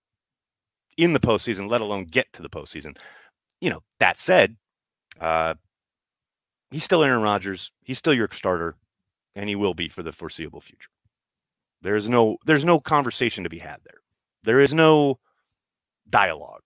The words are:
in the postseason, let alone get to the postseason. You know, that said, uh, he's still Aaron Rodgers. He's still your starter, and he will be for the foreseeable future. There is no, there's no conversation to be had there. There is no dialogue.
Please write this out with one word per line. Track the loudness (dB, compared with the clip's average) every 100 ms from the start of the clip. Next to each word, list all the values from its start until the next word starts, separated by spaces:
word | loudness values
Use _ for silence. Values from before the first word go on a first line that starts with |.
| _ _ _ _ _ _ _ _ _ 0
in | 2
the | 2
postseason, | 2 2 0 -6 -4
let | -4
alone | -2 -6
get | -4 -4 -4
to | -8
the | -16
postseason. | -14 -12 -14 -14 -18 -20 -20 _ _ _ _
You | -6
know, | -6 -12 -2
that | 0 0
said, | 2 4 4 -2 _ _ _ _ _ -8
uh, | -2 0 -2 -6 _ _ _ _ _ _ _ _ _ _ _
he's | -10
still | 0 2
Aaron | 4 2
Rodgers. | 2 0 -4 -10 -14 _
He's | -12 -4
still | 0
your | 0 0
starter, | -2 -2 -2 -4 -10 _ _ _ _ _ -10
and | -6
he |
will | -2 -2
be | -2 -8
for | -10
the | -12
foreseeable | -12 -14 -12 -14 -16
future. | -20 _ -20 _ _ _ _ _ _ _ _ _
There | -4 -2
is | 2
no, | 2 2 0
there's | 0 2
no | 4 2
conversation | 2 0 0 -2 -4 -4
to | -10
be | -12
had | -16 -18
there. | -20 -20 _ _ _ _
There | 2 4
is | 4
no | 4 6 6 2 -2 _ _ _ _ _ _ _ _ _
dialogue. | 2 2 -2 -14 -20